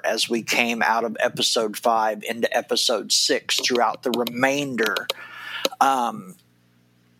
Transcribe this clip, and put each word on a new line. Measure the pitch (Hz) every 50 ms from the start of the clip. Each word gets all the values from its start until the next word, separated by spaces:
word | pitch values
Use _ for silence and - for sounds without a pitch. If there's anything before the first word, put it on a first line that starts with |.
| -
as | - 110 110 - -
we | 120 113 104
came | - - 127 120 117 117 113 -
out | - 113 117 117
of | 113 101 -
episode | 127 120 - 120 120 - - 123 113 107 104
five | - - 120 113 113 110 110 107 104 98
into | - 113 117 113 - -
episode | 117 110 - 123 110 - - 120 101 110 -
six | - - - - 139 113 - - - -
throughout | - - 127 120 117 110 - - -
the | 127
remainder. | 113 120 120 117 120 120 131 135 139 143 143 139 127 110 110 104 95 - - - - - - - - - - - - - - - - -
Um, | 131 139 135 127 120 113 110 107 95 92 87 - _ _ _ _ _ _ _ _ _ _ _ _ _ _ _